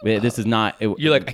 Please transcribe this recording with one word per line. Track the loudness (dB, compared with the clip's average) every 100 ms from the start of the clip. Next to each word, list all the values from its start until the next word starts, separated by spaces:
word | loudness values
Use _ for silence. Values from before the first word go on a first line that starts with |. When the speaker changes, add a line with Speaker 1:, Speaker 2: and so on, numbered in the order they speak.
Speaker 1:
We, | -2 0
this | 0 0
is | 0
not." | 0 0 -2
It, | -4 0
Speaker 2:
You're | 2
like, | 2
"I | 0